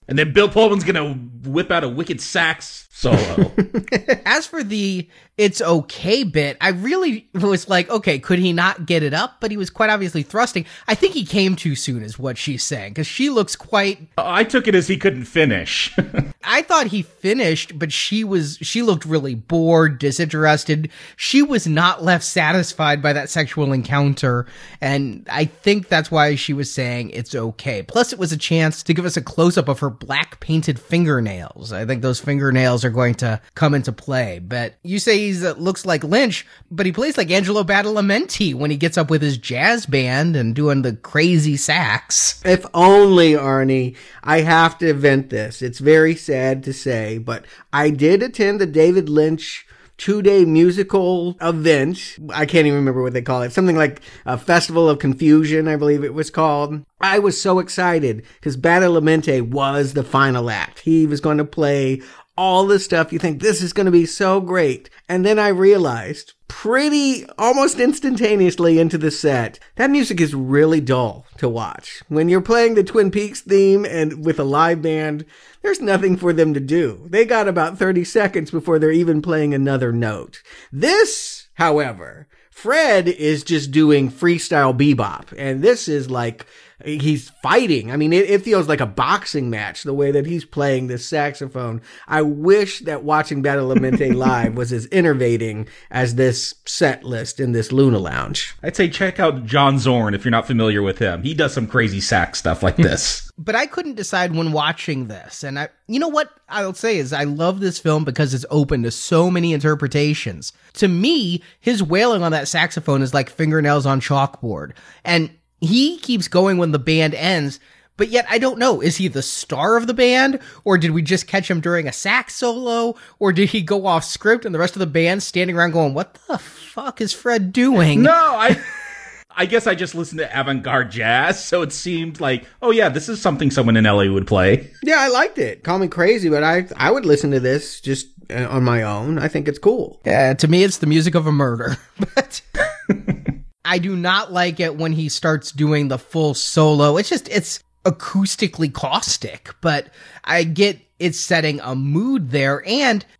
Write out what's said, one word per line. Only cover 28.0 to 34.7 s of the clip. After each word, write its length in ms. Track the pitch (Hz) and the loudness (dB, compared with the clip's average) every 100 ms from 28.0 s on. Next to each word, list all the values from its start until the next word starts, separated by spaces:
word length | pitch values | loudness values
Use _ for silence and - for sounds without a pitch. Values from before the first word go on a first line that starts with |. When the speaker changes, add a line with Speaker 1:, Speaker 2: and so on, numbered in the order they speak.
| - | -2
Speaker 2:
it 60 | 190 | -2
was 120 | 170 | -4
a 60 | 151 | -4
chance 440 | - 165 156 - | -2 0 0 -2
to 100 | - | -2
give 120 | 165 180 | -2 -2
us 120 | 156 | -4
a 40 | |
close-up 460 | 123 - 175 170 135 | -4 0 2 2 0
of 120 | 127 | -2
her 100 | 139 | -4
black 500 | 110 - 139 160 - | -8 -6 -4 -4 -8
painted 400 | - 160 156 127 | -4 -2 -2 -4
fingernails. 920 | - 170 160 127 107 92 - - 110 | -2 0 2 0 -2 -8 -14 -16 -12
I 120 | 98 110 | -8 -6
think 160 | 123 | -4
those 180 | 131 127 | -4 -4
fingernails 640 | 147 139 139 131 127 120 123 | -2 -2 0 2 2 2 0
are 40 | |
going 220 | 120 123 117 | 0 0 0
to 240 | 117 107 _ | -4 -4 _
come 220 | - 151 143 | -2 0 0
into 160 | 123 | -2
play. 480 | 107 - 127 107 87 | -8 -6 -4 -4 -8
But 340 | 90 123 113 | -8 -8 -8